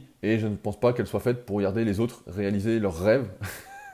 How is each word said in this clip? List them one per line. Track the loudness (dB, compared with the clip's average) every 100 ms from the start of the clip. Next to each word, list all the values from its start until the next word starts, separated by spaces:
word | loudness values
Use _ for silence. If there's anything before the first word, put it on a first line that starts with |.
| -8 _
et | 2 2
je | 2
ne | -2
pense | -6 0
pas | 2
qu'elle | 2 0
soit | -2
faite | 0 -2
pour | -2 0
regarder | 0 2
les | 0 2
autres | 0 -4 -10
réaliser | -4 0 0 2 2
leurs | 0 2
rêves. | 4 4 2 -8 -10 -10 -14 -18 -8